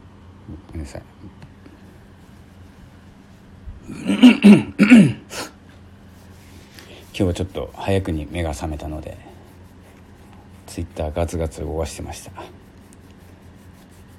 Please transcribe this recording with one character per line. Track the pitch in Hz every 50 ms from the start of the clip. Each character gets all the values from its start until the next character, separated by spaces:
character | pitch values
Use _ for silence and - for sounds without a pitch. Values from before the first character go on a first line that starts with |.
| - - - - - - - - - - 85 82 - - -
め | 82
ん |
な | 73 -
さ | - -
い。 | - - - - - 95 - - - - - - - - - - - - - - - - - - - - - - - - - - - - - - - - - - - - - - - - - - - - - - - - - - - -
<clears throat> |
今 | - - - 190 202 - 254 247 214 - - 202 202 143 104 - - - 202 208 247 226 170 131 - - - - - - - - - - - - - - - - - - - - - - - - - - - - - - - - - - - - - - - - -
日 | - 104
は | 90 85
ち | - -
ょ |
っ | 90
と | - 76 65 - -
早 | - - - 98 98
く | 95 92
に | 82 78 73 71
目 | 73 87 82
が | 78
覚 | 73 - 87 80
め | 78 73
た | 80 76
の | 76 76
で、 | 73 - - - - - - - - - - - - - - - - - - - - - - - - - - - - - - - - -
Twitter | - - 82 - - - 80 76
ガ | 73 85 85
ツ | 80 - 82
ガ | 82 76
ツ | - -
動 | 78 76 76 80
か | 82
し | 78 -
て | -
ま | 76 76 76
し | -
た。 | - - - - - - - - - - - - - - - - - - - - - - - - - - - - - - - - - - - - - - -